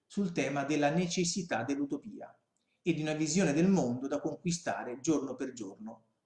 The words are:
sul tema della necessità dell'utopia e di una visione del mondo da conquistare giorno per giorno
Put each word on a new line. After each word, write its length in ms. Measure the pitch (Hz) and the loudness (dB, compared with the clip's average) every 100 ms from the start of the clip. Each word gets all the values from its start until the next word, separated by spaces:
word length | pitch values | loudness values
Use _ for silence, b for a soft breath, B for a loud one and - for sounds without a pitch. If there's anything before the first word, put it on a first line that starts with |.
| _ | _
sul 260 | - 196 | -2 -2
tema 320 | 151 135 143 | 0 -2 -2
della 260 | 139 151 143 | 0 2 4
necessità 720 | 160 180 190 175 - 170 113 | 2 0 0 0 -2 -2 -2
dell'utopia 720 | 120 139 143 147 110 - - - _ _ _ _ | -2 -2 -2 -4 -6 -14 -16 -18 _ _ _ _
e 120 | - | -2
di 80 | 151 | 0
una 120 | 156 | 0
visione 400 | 151 156 165 170 | 0 2 4 4
del 140 | 143 185 | 6 6
mondo 400 | 190 131 123 277 | 6 4 0 -2
da 120 | - | -2
conquistare 800 | 160 - 180 170 - 101 113 123 | -4 -4 -4 -2 -4 -4 -6 -4
giorno 340 | 131 147 131 - | 0 2 0 -4
per 180 | 127 | -6
giorno 520 | 117 98 - 107 113 _ _ | -6 -12 -12 -14 -14 _ _